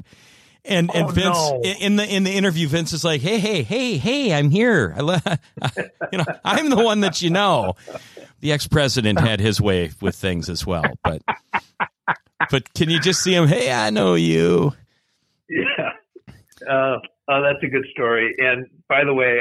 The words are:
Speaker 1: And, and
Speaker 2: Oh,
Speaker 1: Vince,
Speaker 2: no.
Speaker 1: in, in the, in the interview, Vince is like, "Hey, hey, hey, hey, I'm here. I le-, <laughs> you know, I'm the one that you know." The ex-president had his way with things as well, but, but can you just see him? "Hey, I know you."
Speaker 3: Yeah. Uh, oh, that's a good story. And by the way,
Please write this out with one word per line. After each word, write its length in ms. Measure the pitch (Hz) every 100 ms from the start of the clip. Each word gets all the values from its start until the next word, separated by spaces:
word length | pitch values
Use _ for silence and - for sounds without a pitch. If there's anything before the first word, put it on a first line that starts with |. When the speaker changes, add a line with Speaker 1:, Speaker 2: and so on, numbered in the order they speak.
| - - - - _ _
Speaker 1:
And, 260 | - 190 170
and 140 | 170 156
Speaker 2:
Oh, 20 |
Speaker 1:
Vince, 260 | 175 190 175
Speaker 2:
no. 240 | 156 131
Speaker 1:
in, 140 | 185 202
in 200 | 196 208
the, 100 | 208
in 140 | 190
the 60 | 190
interview, 380 | 196 196 160 156
Vince 240 | 165 165
is 100 | 160
like, 160 | 170 151
"Hey, 180 | 151 226
hey, 240 | 208 190
hey, 360 | 117 226 247 165
hey, 340 | 160 285 254
I'm 160 | 147 143
here. 460 | 180 240 190 92 98
I 40 |
le-, 220 | 147 180
<laughs> 880 | - 160 - - 123 - - - 160
you 60 | 190
know, 60 | 160 -
I'm 260 | 175 220 311
the 120 | 220
one 180 | 226 214
that 200 | 196 156
you 100 | 170
know." 440 | 180 202 143 95 90 - - - - - _
The 120 | 143
ex-president 680 | 151 - 156 139 127 107 104
had 180 | 113 107
his 200 | 107 98
way 300 | 101 92 82 76
with 160 | 95 -
things 320 | 98 87 78
as 180 | 82 -
well, 180 | 87 78 -
but, 180 | 80 78 - - _ - - - - _ - - _ - -
but 220 | 135 -
can 160 | - 160
you 80 | 165
just 240 | 165 175
see 120 | 185
him? 120 | 180 156
"Hey, 220 | 214 247
I 180 | 240 214
know 240 | 214 190
you." 580 | 170 165 160 170 175 147 - _ _ _ _ _ _ -
Speaker 3:
Yeah. 420 | 330 539 571 143 - _ - - - _ - -
Uh, 300 | 135 135 120 - _ -
oh, 140 | 139
that's 200 | 143 143
a 60 | 135
good 180 | 131 135
story. 420 | - 120 117 113 -
And 280 | 131 127 127 _ -
by 160 | 139
the 100 | 143
way, 240 | 135 123 120